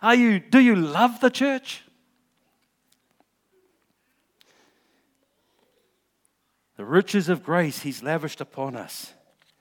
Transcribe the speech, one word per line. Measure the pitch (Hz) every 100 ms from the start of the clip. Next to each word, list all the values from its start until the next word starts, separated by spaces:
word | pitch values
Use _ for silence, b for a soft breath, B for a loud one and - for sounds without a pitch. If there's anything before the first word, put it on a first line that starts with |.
Are | 220
you, | 247 240 196
do | - 254
you | 247 196
love | 156 160 240 226
the | 254
church? | - 277 262 - - - _ _ _ _ _ _ _ _ _ _ _ _ _ _ _ _ 381 _ _ _ _ _ _ _ _ _ _ _ _ _ _ _ _ _ _ _ _ _ _ _ _ _ _ _ _ _ _ _ -
The |
riches | 104 170 190 202 165
of | 165
grace | - 175 160 -
he's | 147 120
lavished | 131 160 151 -
upon | 135 - 135 120
us. | 90 - - - _ _ _ b